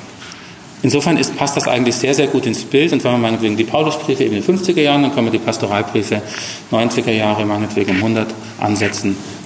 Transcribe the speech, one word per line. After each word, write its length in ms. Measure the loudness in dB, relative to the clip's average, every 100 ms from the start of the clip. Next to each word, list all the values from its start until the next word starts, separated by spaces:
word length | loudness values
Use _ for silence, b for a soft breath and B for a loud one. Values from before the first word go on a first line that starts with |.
| -14 -18 B B B B B -4
Insofern 360 | 0 2 2 2
ist, 200 | 0 -2
passt 180 | -2 -2
das 120 | 0
eigentlich 280 | 2 2 2
sehr, 200 | 2 2
sehr 120 | 2
gut 200 | 2 0
ins 160 | -2
Bild. 300 | 0 2 4
Und 100 | 2
wenn 80 | 2
man 100 | 2
meinetwegen 340 | 2 2 2 0
die 80 |
Paulusbriefe 600 | 0 0 0 0 0 0
eben 100 | 2
in 80 | 2
den 20 |
fünfziger 380 | 2 2 2 2
Jahren, 220 | 4 4
dann 100 | 2
können 140 | 2 2
wir 40 |
die 60 | 0
Pastoralbriefe 840 | 0 -2 0 0 0 -2 0 -2 -4 B B B B
neunziger 400 | 0 2 0 0
Jahre 340 | 2 2 2 0
meinetwegen 460 | 0 -2 0 0
um 100 | 2
hundert 320 | 2 0 -2 -6 B B
ansetzen, 560 | -2 0 0 0 -2 -4 B B